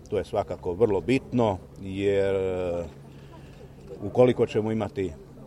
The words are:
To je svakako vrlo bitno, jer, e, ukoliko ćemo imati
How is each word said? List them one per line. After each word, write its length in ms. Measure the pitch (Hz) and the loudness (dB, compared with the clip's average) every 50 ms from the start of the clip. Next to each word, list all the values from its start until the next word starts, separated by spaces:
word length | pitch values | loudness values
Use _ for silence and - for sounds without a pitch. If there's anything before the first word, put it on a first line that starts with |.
| - - | -8 -4
To 80 | - 180 | -2 -2
je 60 | 175 | -2
svakako 480 | - - 104 92 - 90 80 - 92 | -2 -2 -2 -2 -2 -4 -6 -4 -4
vrlo 280 | 87 90 120 107 98 92 | 0 2 2 4 2 2
bitno, 580 | 80 101 131 131 - - 113 123 117 107 95 92 - - - - | 2 2 0 0 0 0 2 2 4 4 2 0 -6 -14 -16 -12
jer, 540 | 98 95 95 98 98 101 101 98 98 98 98 | -10 -8 -2 0 2 4 4 4 4 2 2
e, 500 | 95 95 92 92 92 90 87 87 87 82 - - - - - - - - - - - - - - - - - - - - - - - | 0 0 0 -2 -2 -2 -2 -2 -4 -4 -8 -10 -18 -20 -20 -20 -20 -20 -18 -18 -18 -18 -18 -18 -18 -20 -20 -20 -18 -18 -16 -12 -10
ukoliko 440 | 104 98 - 120 127 127 117 - 117 | -8 0 6 6 6 6 6 4 2
ćemo 260 | - - 113 107 110 | 0 2 0 0 0
imati 400 | 110 110 104 98 - 101 95 85 76 - - - - - - | 0 -2 -2 -4 -2 -4 -4 -4 -4 -8 -16 -20 -20 -18 -12